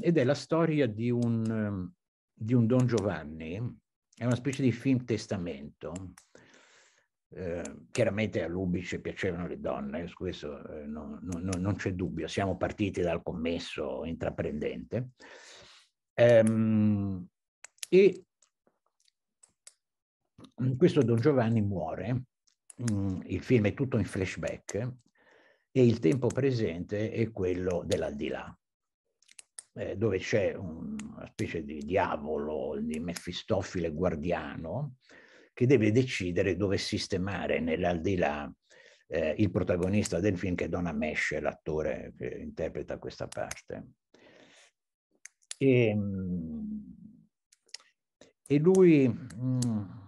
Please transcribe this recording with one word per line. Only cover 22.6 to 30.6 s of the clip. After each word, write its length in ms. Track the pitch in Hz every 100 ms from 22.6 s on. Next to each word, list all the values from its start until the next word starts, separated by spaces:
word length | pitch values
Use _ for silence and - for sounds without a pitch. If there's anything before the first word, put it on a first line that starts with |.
| _ - 120
mm, 300 | 101 98 90
il 180 | - 92
film 240 | - 123 104
è 80 |
tutto 240 | - 123 117
in 60 |
flashback, 880 | 92 101 92 - 78 - - 98 123 127 _ _ _ _ _ _ _
e 120 | 131
il 140 | 123 107
tempo 300 | 156 135 123
presente 800 | 123 139 123 101 85 85 104 107
è 220 | 107 110
quello 500 | - 90 90 90 87
dell'aldilà, 720 | 82 92 76 71 71 65 - - _ _ _ _ _ _ _ - _ - -
eh, 240 | 117 104 98
dove 220 | 110 92
c'è 360 | - 110 90
un, 400 | -